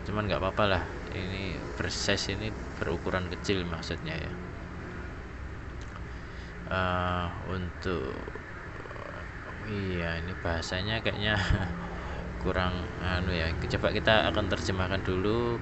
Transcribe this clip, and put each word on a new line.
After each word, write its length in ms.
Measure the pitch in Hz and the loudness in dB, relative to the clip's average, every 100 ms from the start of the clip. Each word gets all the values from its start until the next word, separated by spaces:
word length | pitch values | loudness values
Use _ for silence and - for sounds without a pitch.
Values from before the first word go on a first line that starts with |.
Cuman 240 | - 104 104 | -2 0 2
nggak 120 | 76 | 2
apa-apa 240 | 95 - 104 | 2 4 6
lah. 140 | 90 - - - 90 | 4 2 -6 -4 -4
Ini 400 | 95 95 95 78 - - | -4 -2 -2 -4 -4 -2
bersize 560 | 87 - - 98 - 98 | -2 0 2 2 2 -2
ini 160 | 107 - - - | -2 -4 -6 -2
berukuran 560 | - 82 95 92 90 | 0 0 2 0 0
kecil 320 | 87 - 98 | -2 2 2
maksudnya 560 | 87 82 - 82 80 80 | 2 -2 -2 -4 -2 -4
ya. 120 | 80 - 180 - - - - - - - - - - - - - - - - - - - - - | -4 -6 -6 -8 -8 -8 -8 -8 -8 -8 -8 -8 -8 -8 -8 -8 -8 -8 -8 -8 -8 -8 -10 -10
Eh, 640 | 87 92 92 90 90 90 87 - 85 | -2 0 2 2 2 2 0 -4 -4
untuk, 600 | 92 87 - 95 85 65 50 - - - - - - - - - - - - - - 104 | -4 -4 -4 0 0 0 -4 -6 -8 -10 -10 -10 -10 -8 -8 -8 -8 -8 -8 -8 -8 -4
iya, 520 | 104 95 90 85 82 | -2 0 2 0 0
ini 120 | 85 92 | -2 -2
bahasanya 560 | 87 82 - 92 101 113 | 0 0 0 -2 0 2
kayaknya 360 | 110 - 107 104 92 98 87 - - | 0 2 4 4 6 4 4 -2 -4
<laughs> 540 | - - - - - | -4 -4 -4 -4 0
kurang 400 | 92 92 90 90 90 - | 2 4 2 0 -4 -2
anu 320 | 87 90 92 | 0 2 2
ya. 160 | 87 80 80 82 95 | 2 2 0 0 2
Coba 200 | 85 101 | 4 4
kita 320 | - 110 80 | 6 8 6
akan 240 | 98 98 | 4 2
terjemahkan 480 | 101 - 95 92 95 | 2 2 0 2 2
dulu 560 | 95 92 101 117 120 117 | 2 2 4 2 2 0